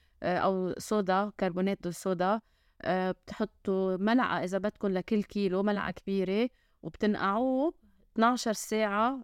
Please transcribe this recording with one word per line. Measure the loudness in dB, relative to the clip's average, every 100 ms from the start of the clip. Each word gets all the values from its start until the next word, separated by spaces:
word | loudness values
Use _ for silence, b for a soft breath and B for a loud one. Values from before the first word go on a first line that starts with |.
| b b
آه، | -2 2
أو | 2 0 -2 -4
صودا، | -2 0 2 0 0 -2
كربونات | -2 0 0 -2 -6
الصودا، | -4 -2 0 2 0 -4 _ _ -8
آه، | -2 0 -2
بتحطوا | -4 -8 -6 -6 _ -2 0 0 0
ملعقة | 2 2 2 0
إذا | -2 -2
بدكم | -4 -2 -2
لكل | 0 0 -2
كيلو، | 0 -2 0 2
ملعقة | 0 0 -4
كبيرة، | -6 -4 -2 0 0 0 -4 _ _
وبتنقعوه | -14 -2 0 0 0 0 0 2 0 -2 -12 _ _
اثناشر | 2 2 4 0
ساعة | -4 -2 -2 0 2 0 -2